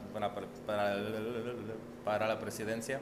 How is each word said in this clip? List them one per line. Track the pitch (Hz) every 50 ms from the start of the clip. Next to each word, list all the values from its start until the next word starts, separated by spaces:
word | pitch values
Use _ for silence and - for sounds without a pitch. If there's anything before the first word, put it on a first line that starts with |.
| 104 98 98
para, | 107 104 101 -
para, | 101 98 87 - - - -
para, | 107 104 101 101 101 101 104 107 110 110 107 117 123 117 113 120 123 113 104 107 113 110 - - - - -
para | 104 107 104 107 110
la | 107 -
presidencia. | 107 104 - - 110 107 110 117 117 - 135 139